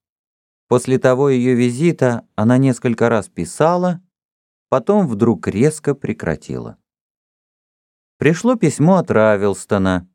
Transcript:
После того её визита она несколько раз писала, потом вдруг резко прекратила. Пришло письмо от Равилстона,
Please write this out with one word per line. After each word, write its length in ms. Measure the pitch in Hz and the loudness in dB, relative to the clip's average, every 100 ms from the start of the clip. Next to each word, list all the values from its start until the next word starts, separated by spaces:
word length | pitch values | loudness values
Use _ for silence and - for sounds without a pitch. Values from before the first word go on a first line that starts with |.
| _ _ _ _ _ _ - | _ _ _ _ _ _ -2
После 300 | 123 127 127 | -2 0 0
того 320 | 131 127 143 | 2 2 2
её 240 | 131 123 | 0 0
визита 720 | 123 123 120 170 160 127 117 - | 2 0 0 -2 0 0 -2 -8
она 240 | - 110 127 | -2 2 2
несколько 500 | 135 120 127 110 117 | 2 0 -4 0 0
раз 200 | 113 92 | 0 -4
писала, 720 | - 85 - 156 180 180 175 _ _ _ _ _ _ _ | -8 -10 0 0 2 -2 -4 _ _ _ _ _ _ _
потом 380 | 127 120 208 165 | -4 0 0 0
вдруг 420 | 104 113 98 - | 0 0 0 -4
резко 460 | 92 147 156 - | 0 0 -2 -6
прекратила. 800 | 139 - 113 - 76 - 64 - - _ _ _ _ _ _ _ _ _ _ _ _ _ _ | -6 -6 -8 -6 -8 -8 -12 -12 -18 _ _ _ _ _ _ _ _ _ _ _ _ _ _
Пришло 380 | 143 165 233 247 | 0 0 0 0
письмо 400 | 160 - 156 190 | 0 2 2 2
от 140 | - | 2
Равилстона, 1000 | 107 110 104 101 95 - 104 95 90 90 | 2 2 2 0 -4 -4 -2 0 -2 -4